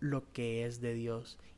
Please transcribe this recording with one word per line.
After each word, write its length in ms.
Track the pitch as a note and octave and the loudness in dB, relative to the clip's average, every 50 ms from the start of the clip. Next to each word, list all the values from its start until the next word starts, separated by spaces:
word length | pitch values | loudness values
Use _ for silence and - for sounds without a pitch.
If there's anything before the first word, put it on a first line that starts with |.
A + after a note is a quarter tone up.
lo 320 | D3 C#3+ C#3 C3 - - | 2 2 2 2 0 -2
que 320 | - B2+ A#2+ A#2 A2+ A2+ A#2 | -2 0 0 2 2 2 2
es 160 | A#2+ A#2+ A#2+ | 0 0 0
de 140 | B2 A#2+ A#2 | 0 0 2
Dios 440 | A#2 A#2 A#2 A2+ A2+ A#2 - - - - - - | 2 2 0 0 -2 -4 -6 -12 -14 -16 -16 -14